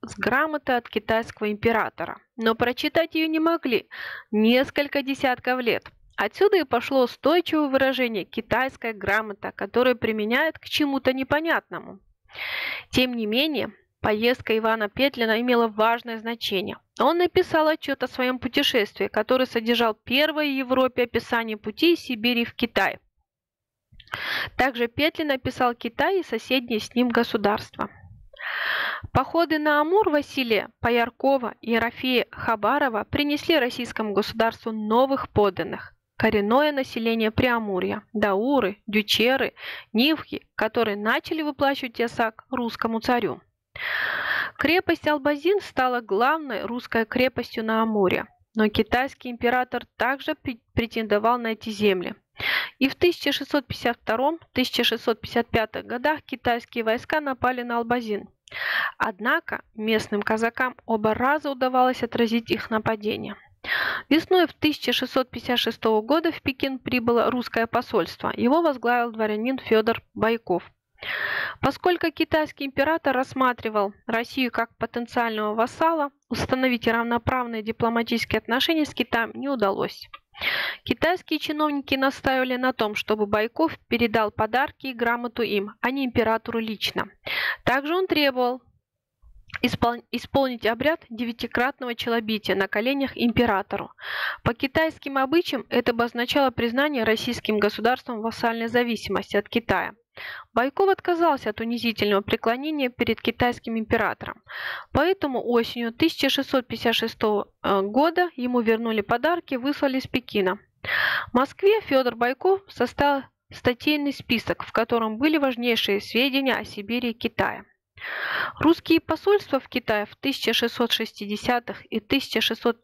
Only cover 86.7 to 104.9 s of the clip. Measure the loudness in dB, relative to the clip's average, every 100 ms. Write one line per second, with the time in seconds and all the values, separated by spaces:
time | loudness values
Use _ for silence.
86.7 | -4 -4 -4 -8 -10 -8 -4 -4 -2 0
87.7 | 0 0 -2 0 2 2 2 0 -2 -10
88.7 | _ _ _ _ _ -20 -20 -16 -4 -2
89.7 | 2 0 0 -6 -10 -2 0 0 0 -2
90.7 | 0 0 -2 -6 -6 -6 -4 -4 -2 -2
91.7 | -2 -8 -6 -2 -2 0 -4 -2 -2 0
92.7 | 0 0 -2 -4 0 0 2 2 2 -2
93.7 | -6 -8 -14 -10 -6 -6 -2 -4 -2 -2
94.7 | 0 0 -2 -4 -2 2 2 2 -4 -2
95.7 | 0 2 0 -2 -2 0 2 2 2 0
96.7 | 0 0 2 2 0 -2 -4 -2 2 0
97.7 | 2 0 0 -4 -6 -6 -2 -2 0 0
98.7 | 2 2 -2 -2 -4 0 -2 0 -2 0
99.7 | 0 -2 -8 _ -16 -14 -14 -4 -2 0
100.7 | 2 2 2 0 2 2 2 -2 -6 -4
101.7 | -2 -2 0 2 2 2 0 0 -2 -4
102.7 | -2 -2 -2 -2 0 -2 0 -2 -2 -4
103.7 | -4 0 0 0 -2 -10 -14 -16 -12 -10
104.7 | -10 -4